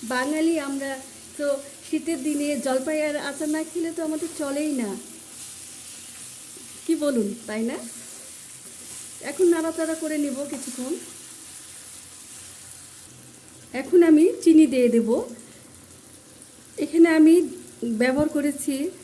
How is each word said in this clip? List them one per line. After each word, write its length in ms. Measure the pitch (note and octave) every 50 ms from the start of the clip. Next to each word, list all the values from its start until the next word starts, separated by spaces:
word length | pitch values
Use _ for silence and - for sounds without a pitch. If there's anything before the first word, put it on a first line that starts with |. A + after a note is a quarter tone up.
| - A3 B3+
বাঙালি 420 | B3 B3+ C#4+ D4+ D#4 D#4+ E4 E4+ D#4+ C#4+ C#4
আমরা 240 | C#4 C#4 C4+ C4+ C4+ C4 - - - - - - - -
তো 80 | D4 C#4+ C#4 C#4 - - - - -
শীতের 320 | - - D#4 - - E4 C#4 B3+
দিনে 220 | D4+ D4 C#4+ D4 D4 D4 C4 -
জলপাই 320 | C4+ B3+ C4 C4 D#4 D#4 D#4 D4+ D4+
আর 80 | D4 D4 - C#4
আচার 180 | C#4 C#4+ D#4+ D4+ D4+
না 40 | D#4 D#4+ D#4+
খেলে 200 | - F4 E4 E4 E4
তো 40 | E4+ E4 D#4
আমাদের 220 | D#4 D#4 E4+ E4 - -
চলেই 320 | D4+ C#4 C#4 C#4+ D4+ D4+ C#4+ B3+ A#3
না, 80 | G3+ G3 - - - - - - - - - - - - - - - - - - - - - - - - - - - - - - - - - - - - - -
কি 100 | - E4 D4 D4
বলুন, 240 | C#4+ C4+ A#3+ G#3 G3+ G3 - - -
তাই 140 | G#3+ A3 A3+ A#3
না? 60 | C#4 F4+ A#3+ A#3 - - - - - - - - - - - - - - - - - - - - - - - - - - - C4
এখন 160 | C#4+ - F#4 F4 E4+
নাড়াচাড়া 420 | E4 D#4+ E4 D#4+ E4 E4 D#4 D#4+ D#4+ E4
করে 140 | D#4 D#4 D4+ D4
নেব 120 | C#4+ B3+ C4 C#4+ - D#4
কিছুক্ষণ। 400 | B3+ - - A#3+ - B3 C4 E4 - - - - - - - - - - - - - - - - - - - - - - - - - - - - - - - - - - - - - - - - - - - - - - - - - - - - - - - - B3
এখন 200 | C4+ - - F4+ E4+ E4
আমি 140 | D#4 D4+ D#4+ F#4+ - - -
চিনি 200 | E4+ D#4+ D#4 D#4 C4+ A#3+
দিয়ে 140 | B3+ B3 A#3+ G#3+
দেব। 140 | A#3 G#3+ G#3 A#3 D#4 A#4+ - - - - - - - - - - - - - - - - - - - - - - - - - - - - - - - D4
এখানে 240 | D4 - E4 E4 E4+ D#4+ D#4+
আমি 140 | D#4 D#4 D#4+ F4+ E4 C#4 - - - - - - - A#3+ A#3 G#3+ B3
ব্যবহার 260 | B3+ C4 C#4 D4+ D4+ D4+
করেছি 380 | D4+ C#4 D4 C#4+ C#4+ - - C#4 C4+ C#4+ F4+ F4+ -